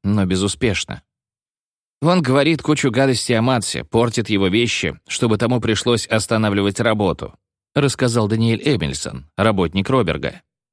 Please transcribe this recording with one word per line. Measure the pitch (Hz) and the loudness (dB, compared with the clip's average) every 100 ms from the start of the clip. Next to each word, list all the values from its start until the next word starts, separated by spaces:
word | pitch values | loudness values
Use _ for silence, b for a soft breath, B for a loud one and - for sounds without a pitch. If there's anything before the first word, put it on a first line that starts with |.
но | 98 104 92 | -2 0 2
безуспешно. | 92 98 - 123 92 - - _ _ _ _ _ _ _ _ _ - | 0 -2 -2 -2 -2 -6 -12 _ _ _ _ _ _ _ _ _ -4
«Он | 151 180 | 2 2
говорит | 131 135 143 160 | 4 2 2 0
кучу | - 151 131 | 0 0 2
гадостей | 113 135 120 - 113 | 2 2 0 0 0
о | |
Матсе, | 120 127 - - | 2 0 -2 -8
портит | - 113 117 113 104 | -2 0 0 0 -2
его | 101 95 | 0 2
вещи, | 104 120 - 87 - - | 2 0 -2 -6 -8 -10
чтобы | - 120 107 | -2 0 0
тому | 117 123 | 0 0
пришлось | 113 107 120 117 - | 0 -2 0 -2 0
останавливать | 110 - 113 110 101 101 98 | -2 0 0 0 0 0 0
работу», | 117 107 98 71 - - _ _ _ 139 | 0 0 0 -2 -8 -16 _ _ _ 0
рассказал | 143 - 127 117 104 | 0 0 0 2 0
Даниэль | 113 113 113 | 2 0 0
Эмильсон, | - 117 76 69 - 64 - - | 0 -2 -2 -6 -10 -12 -14 -2
работник | 107 98 85 98 98 | 0 2 0 -2 0
Роберга. | 131 90 71 65 - _ _ _ | 0 0 -2 -6 -10 _ _ _